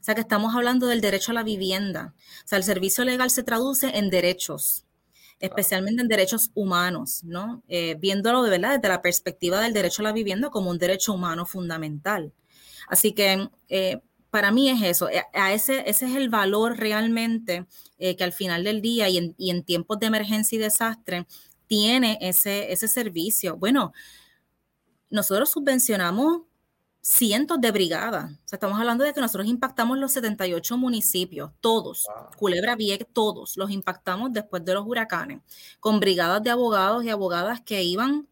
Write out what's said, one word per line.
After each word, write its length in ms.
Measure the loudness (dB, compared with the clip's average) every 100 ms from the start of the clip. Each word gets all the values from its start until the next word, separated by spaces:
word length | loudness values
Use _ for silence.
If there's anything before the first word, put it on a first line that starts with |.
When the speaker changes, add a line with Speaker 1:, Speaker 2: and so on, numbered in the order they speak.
Speaker 1:
O 40 |
sea, 100 | -2
que 60 | -2
estamos 340 | 0 0 2
hablando 320 | 0 2 2 2
del 140 | 2
derecho 320 | 2 0 0
a 20 |
la 80 | -2
vivienda. 720 | -2 -2 -2 -2 -2 -6 -10 _ -20 -20
O 40 | -2
sea, 80 | 0
el 80 |
servicio 400 | 2 0 0 2
legal 260 | 0 2 2
se 120 | 0
traduce 560 | 0 0 0 0 0 0
en 120 | 2
derechos, 760 | 4 2 0 -6 -4 -2 -4 _ _ _ _ -20 _
Speaker 2:
Claro. 140 | -6
Speaker 1:
especialmente 500 | -2 0 0 0 0
en 60 | 2
derechos 420 | 4 4 2 0
humanos, 680 | 0 2 2 2 -2 -6 -8
¿no? 400 | -6 -8 -8 -10 _
Eh, 260 | -4 -2 0
viéndolo 420 | 0 2 2 4
de 80 | 4
verdad 220 | 2 2
desde 140 | 2 2
la 120 | 2
perspectiva 580 | 2 0 -4 -4 0 2
del 120 | 2
derecho 300 | 2 0 0
a 40 | -2
la 60 |
vivienda 380 | 0 -2 -2 -2
como 180 | -2 -2
un 100 | 0
derecho 340 | 0 0 0
humano 340 | -2 -2 -4 -6
fundamental. 840 | -6 -6 -6 -6 -6 -4 -4 -6 _ _ -20 -20 -20 -2
Así 240 | 2 2
que, 360 | 4 2 2 -2 _ _
eh, 320 | -2 -2 -4 _ _ _
para 200 | 2 4
mí 180 | 6 4
es 140 | 4
eso, 260 | 2 2 0
eh, 160 | -2 -2
a 200 | 0 2
ese, 360 | 2 0 -2 0
ese 180 | -2 0
es 100 | -2
el 120 | 0
valor 480 | 2 2 2 0 0
realmente, 920 | -2 0 0 0 0 -2 -2 -6 -6 -20 -20 _
eh, 160 | -4 0
que 80 |
al 80 | -2
final 320 | -2 -2 -2
del 160 | -2 -2
día 260 | 0 0 2
y 80 | 2
en, 200 | -2 -4
y 120 | -4
en 120 | -4
tiempos 380 | -2 -4 -2 -2
de 60 | 0
emergencia 500 | 0 0 -2 0 -2
y 20 |
desastre 680 | 0 0 0 -4 -6 -8 -8 -16 -20 _ _
tiene 500 | 2 4 4 2 0
ese, 520 | 0 0 0 -2 -2
ese 160 | -2 0
servicio. 680 | -2 -2 -4 -2 -2 -2 -2
Bueno, 360 | 2 2 2 -6 -20 -20 _ _ _ _ _ _ _ _ _
nosotros 420 | -2 0 2 2
subvencionamos 960 | 0 0 2 2 2 0 2 2 0 -4 _ _ _ _ _ 0
cientos 500 | 2 4 2 0 0
de 120 | 2
brigadas. 600 | 2 0 -2 -4 -6 -8
O 160 | -14 -16
sea, 100 | -6
estamos 200 | -4 -2
hablando 240 | 0 2
de 120 | 0
que 60 | 0
nosotros 240 | -2 -2 -2
impactamos 500 | 0 -2 0 0 0
los 160 | 0
setenta 340 | -2 -2 -2 -2
y 60 |
ocho 240 | -2 -2 -2
municipios, 760 | 0 0 0 0 -2 -6 -12 _
todos, 420 | 2 2 0 -6 -8
Speaker 2:
Wow. 300 | -8 -16 -4
Speaker 1:
Culebra, 400 | 0 0 0 0
Vieques, 320 | -2 -2 -2
todos, 460 | 0 0 -2 -10 -6
los 140 | -4
impactamos 600 | -4 -6 -6 -6 -4 -2
después 320 | -4 -6 -6
de 120 | -2
los 100 | -2 -2
huracanes, 540 | -4 -2 -4 -6 -12 _ -20 -20 -4
con 200 | 2 4
brigadas 420 | 4 4 2 2
de 80 | 2
abogados 520 | 2 4 4 4 2
y 40 | 0
abogadas 540 | -2 0 0 -2 -4
que 200 | -4 -2
iban 460 | 0 0 0 -2 -4